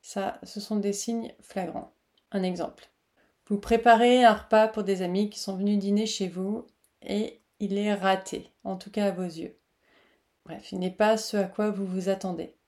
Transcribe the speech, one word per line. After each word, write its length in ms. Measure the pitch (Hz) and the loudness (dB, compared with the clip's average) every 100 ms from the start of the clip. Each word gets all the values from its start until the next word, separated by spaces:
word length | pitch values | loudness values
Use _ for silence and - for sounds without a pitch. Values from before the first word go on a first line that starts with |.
ça, 380 | - 202 196 - | -12 -6 -6 -8
ce 180 | - 208 | -12 -12
sont 180 | - 214 | -4 -2
des 160 | 202 | -2
signes 420 | 196 - 233 226 - | -4 -4 -6 -6 -14
flagrants. 540 | - 196 170 - - _ _ _ _ | -12 -8 -6 -8 -14 _ _ _ _
Un 100 | 196 | -4
exemple. 480 | 185 175 - - - _ _ _ _ _ - | -2 -4 -6 -10 -20 _ _ _ _ _ -4
Vous 100 | 202 | -4
préparez 640 | - 226 240 220 240 254 | 2 4 8 8 8 8
un 100 | 233 | 8
repas 340 | 208 - 214 220 | 6 2 4 4
pour 160 | 220 | 0
des 180 | 196 185 | -2 -2
amis 280 | 180 190 208 | 0 0 -2
qui 100 | - | -4
sont 180 | - 190 | -8 -4
venus 220 | 202 208 | 0 0
dîner 260 | 196 208 220 | 2 0 0
chez 220 | - 180 | -2 -6
vous 380 | 180 190 226 - _ _ _ | -4 -6 -6 -10 _ _ _
et 400 | - 208 220 - _ - | -6 -4 -4 -8 _ -8
il 180 | 202 202 | -4 -2
est 160 | 208 | 0
raté, 580 | 196 190 190 - - - _ | 0 2 2 -2 -10 -12 _
en 140 | 190 185 | -10 -10
tout 140 | - | -6
cas 160 | 214 202 | -2 -2
à 40 | |
vos 120 | 180 | -2
yeux. 340 | 180 160 170 - _ _ _ _ _ _ _ _ - | -6 -8 -12 -14 _ _ _ _ _ _ _ _ -18
Bref, 260 | - - | -18 -10
il 80 | 185 | -6
n'est 100 | 185 | -4
pas 280 | 185 214 220 | 2 2 2
ce 200 | - 208 | 0 -2
à 60 | |
quoi 260 | 185 - 214 | -2 -2 -2
vous 160 | 190 185 | -2 -4
vous 240 | 185 185 | -4 -2
attendez. 460 | 190 190 165 160 _ | -2 -4 -6 -10 _